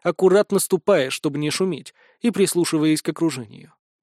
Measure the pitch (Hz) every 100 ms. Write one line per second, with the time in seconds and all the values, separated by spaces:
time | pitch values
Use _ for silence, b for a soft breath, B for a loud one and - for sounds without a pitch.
0 | 175 170 190 190 208 196 - 185 - 185
1 | 131 - 156 143 151 - 190 147 - _
2 | b b 240 196 190 175 165 160 156 156
3 | - 151 165 131 113 - 151 _ _ _